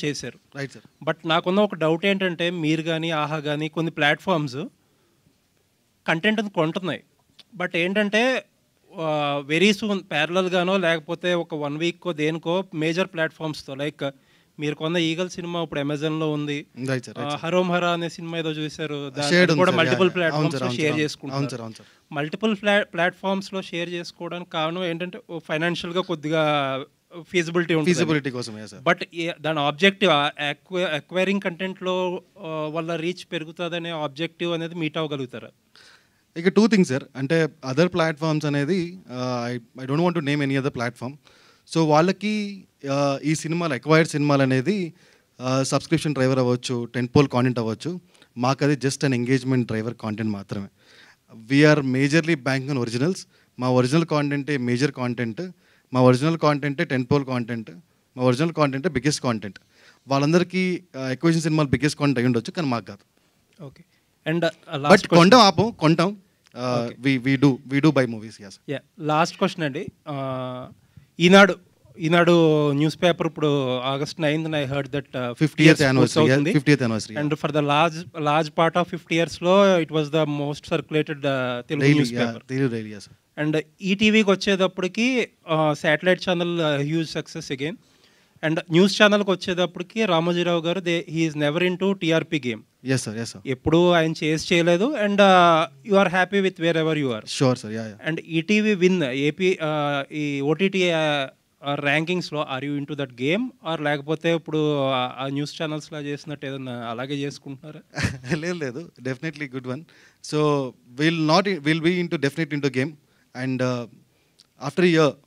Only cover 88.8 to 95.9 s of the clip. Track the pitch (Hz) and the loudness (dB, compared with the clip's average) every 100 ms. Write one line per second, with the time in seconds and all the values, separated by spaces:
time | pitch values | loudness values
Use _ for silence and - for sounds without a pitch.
88.8 | 196 - 214 208 202 180 - 175 175 175 | 4 6 4 4 2 -2 -2 -2 -2 -4
89.8 | 175 220 214 165 170 175 175 170 160 175 | -10 -4 0 2 2 0 0 0 -2 -4
90.8 | 175 170 165 160 160 147 147 156 180 175 | -2 -4 -2 -2 -2 0 0 2 0 0
91.8 | 190 196 160 160 151 156 123 110 - _ | -2 0 0 0 0 -4 -4 -6 -12 _
92.8 | 127 131 - 107 120 - 135 127 160 160 | -2 -2 -2 -8 -10 -10 -8 -4 2 4
93.8 | 175 170 160 160 151 156 - 175 170 175 | 6 4 2 -2 -2 -2 2 2 4 2
94.8 | 240 285 208 202 196 185 175 160 160 139 | 2 0 0 4 8 8 8 6 2 -6
95.8 | 226 | 0